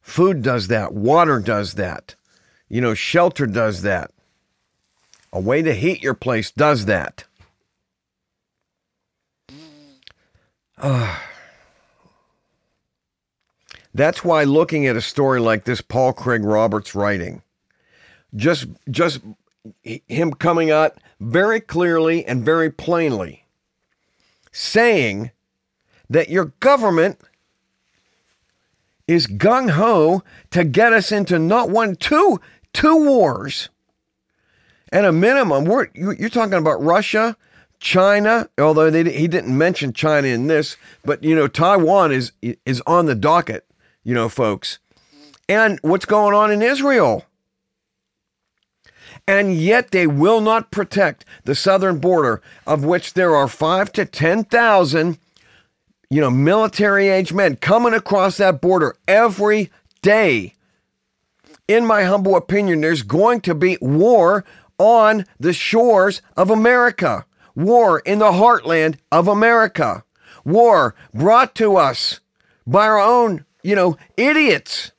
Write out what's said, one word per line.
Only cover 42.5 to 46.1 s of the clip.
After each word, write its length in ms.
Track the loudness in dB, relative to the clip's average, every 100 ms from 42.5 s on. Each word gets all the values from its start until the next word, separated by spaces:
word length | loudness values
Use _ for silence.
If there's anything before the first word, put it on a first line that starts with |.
| -10 -6 -6 0
on 200 | 0 0
the 80 |
docket, 500 | 0 0 0 -2 -12 _ _ _ _
you 80 | -6
know, 140 | -4 -4
folks. 500 | -2 -2 -2 -8 -16 _ _ _ _ _ _ -4
And 300 | 0 0 0
what's 240 | -2 -2
going 300 | 0